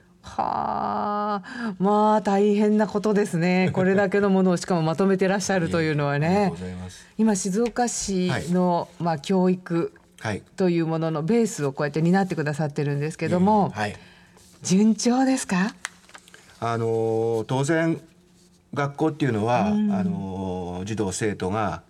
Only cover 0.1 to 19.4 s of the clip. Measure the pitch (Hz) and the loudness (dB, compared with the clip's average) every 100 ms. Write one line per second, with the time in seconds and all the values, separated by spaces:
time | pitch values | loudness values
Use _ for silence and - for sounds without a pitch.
0.1 | _ - - - - - 208 208 208 208 | _ -12 -6 -4 -2 -4 -4 -4 -4 -4
1.1 | 208 208 202 185 240 233 185 190 208 214 | -4 -4 -6 -8 -10 -8 -2 2 4 4
2.1 | 214 208 196 208 202 214 214 208 208 220 | 4 2 2 4 4 4 4 2 0 0
3.1 | 202 208 165 175 185 185 190 185 196 202 | 2 0 0 2 2 2 2 2 2 2
4.1 | 202 202 190 185 175 - 175 160 160 196 | 2 4 4 4 2 0 0 0 2 2
5.1 | 190 190 196 190 190 170 175 156 147 143 | 2 2 0 0 0 0 0 0 0 0
6.1 | 143 160 196 196 - 185 180 92 - - | 0 2 2 2 -2 -8 -10 -12 -16 -10
7.1 | - 220 196 202 190 233 226 240 - - | 0 2 2 0 -2 -2 0 -2 -2 -4
8.1 | 190 180 117 156 180 180 170 - - 170 | 0 0 0 0 0 2 0 -2 -6 -4
9.1 | 156 - 190 185 185 - 170 156 - _ | -2 0 2 2 0 -2 -4 -4 -8 _
10.1 | - 113 98 - - 185 170 160 160 160 | -10 -6 -6 -8 -2 0 0 0 -2 -2
11.1 | 156 160 233 226 - 143 139 147 160 170 | -2 0 2 0 -2 -4 -2 -4 0 2
12.1 | 190 190 160 147 147 156 147 147 143 151 | 2 2 -2 -4 -2 -4 -2 -2 -2 -4
13.1 | - 160 180 190 214 165 98 104 92 - | -4 -2 2 4 4 2 -2 -6 -6 -16
14.1 | - - - - - - 185 220 214 240 | -20 -20 -20 -20 -10 0 4 4 2 2
15.1 | 247 262 262 - 180 214 - - - - | 2 2 0 0 -2 -2 -4 -14 -16 -20
16.1 | - - - - - 117 117 113 113 113 | -20 -20 -20 -20 -8 -4 -2 0 0 0
17.1 | 113 113 113 110 131 143 165 165 147 - | 0 0 -2 -2 -2 2 2 2 -2 -6
18.1 | _ _ _ _ _ _ - 143 139 156 | _ _ _ _ _ _ -4 -4 -2 -2
19.1 | 151 139 110 | 0 0 0